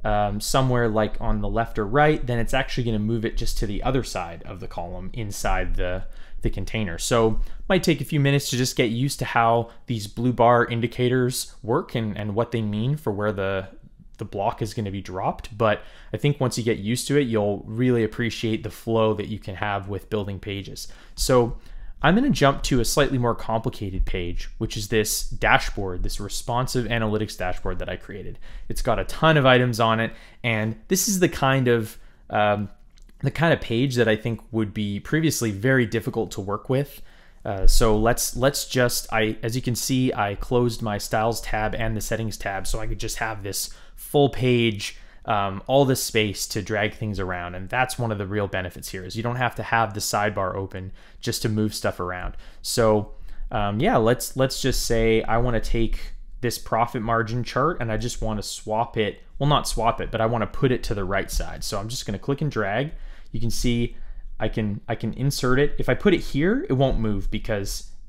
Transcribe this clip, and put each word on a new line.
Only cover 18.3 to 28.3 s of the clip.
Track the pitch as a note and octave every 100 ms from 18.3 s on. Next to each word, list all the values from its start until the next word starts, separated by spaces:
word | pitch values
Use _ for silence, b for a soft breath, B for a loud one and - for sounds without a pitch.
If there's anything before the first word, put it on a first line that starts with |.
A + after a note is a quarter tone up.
| - A2+ A2
the | G#2+
flow | - - A2+ A2
that | G#2 G2+
you | G#2+
can | - F#2
have | G#2 G2+ F#2+
with | G2 -
building | G#2+ G2+ F#2+
pages. | G#2 G2+ F#2+ - - B B -
So | - B2+ A#2 - b b b b
I'm | D3
gonna | G3+ C#4
jump | C#3+ C#3 C3+
to | - B2+
a |
slightly | A2+ - C3+ C3
more | A#2+
complicated | A2+ - A2+ A#2 - G2+ F2+
page, | - F#2+ F2 E2+ - -
which | A2 A2+
is | G2+
this | A2+ G#2 - -
dashboard, | G#2+ A2 B2+ - - G2 F2+
this | G#2 -
responsive | G2+ - - A#2+ B2+ B2+ A2
analytics | A#2 A2 G#2+ G#2 -
dashboard | F#2 F#2 F#2+ F2+
that | F2+
I | F2+
created. | - F#2+ -